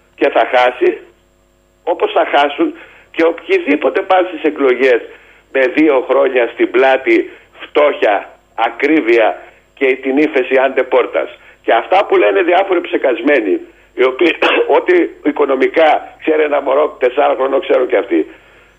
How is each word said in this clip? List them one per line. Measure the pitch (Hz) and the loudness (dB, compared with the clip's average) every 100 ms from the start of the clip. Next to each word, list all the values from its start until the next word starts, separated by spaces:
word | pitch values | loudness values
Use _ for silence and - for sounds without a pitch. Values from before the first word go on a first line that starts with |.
| _ - | _ -4
Και | 139 | 0
θα | - 113 | 0 0
χάσει, | 123 123 - 120 - - _ _ _ _ _ _ _ | 2 2 2 -2 -2 -8 _ _ _ _ _ _ _
όπως | - 170 202 | -6 -2 -2
θα | 190 156 | 0 0
χάσουν | 147 147 - 165 - - - _ | 0 0 -2 -4 -6 -16 -20 _
και | - | -2
οποιοδήποτε | - - - 190 175 285 - 196 | -2 -2 -2 -2 0 -2 -2 -2
πάνε | 190 185 175 | 0 0 0
στις | - | -2
εκλογές | 156 131 135 120 131 113 - - - _ _ | -4 0 0 2 2 0 -2 -16 -20 _ _
με | 135 127 | -2 0
δύο | 147 156 135 120 | 2 2 2 0
χρόνια | 131 139 127 117 | 0 2 0 -2
στην | - 113 | -2 -2
πλάτη | 120 131 131 117 113 - - - - | 2 2 2 2 0 0 -10 -20 -20
φτώχεια, | - 147 147 - 117 98 - - _ - | -6 0 0 0 0 -2 -4 -16 _ -6
ακρίβεια | 117 - 139 156 117 117 104 87 - - _ | -6 -2 0 2 2 2 2 -2 -10 -20 _
και | - 135 135 | -4 -2 -2
την | 135 135 | -2 0
ύφεση | 151 139 123 131 | 0 -2 0 0
άντε | 135 131 | 0 -2
πόρτας. | 123 131 107 76 - - - - | 0 0 0 -2 -6 -10 -20 -10
Και | - | -2
αυτά | 117 - 185 214 | -2 0 0 2
που | 190 | 2
λένε | 208 196 | 2 0
διάφοροι | 170 175 190 175 | 0 0 0 -2
ψεκασμένοι, | - 170 135 - 143 143 104 87 - - _ - | -2 -2 -2 -2 0 0 0 -4 -6 -20 _ -2
οι | |
οποίοι | 127 127 170 - - - | -2 2 0 0 -2 0
<clears throat> | - - | 0 0
ότι | 165 180 - - | 2 2 0 -4
οικονομικά, | 147 143 143 131 127 - 156 131 - - | -4 -2 -2 0 0 2 2 2 -2 -8
ξέρει | 156 156 | -2 0
ένα | 147 143 | 0 -2
μωρό | 139 139 147 - | 0 0 0 0
τεσσάρων | 127 135 143 127 | -2 0 0 0
χρονών, | 135 135 | 0 -2
ξέρουν | 120 135 123 | 0 0 2
και | 110 | -2
αυτοί, | - 82 - - - - _ | 0 -2 -2 -8 -20 -20 _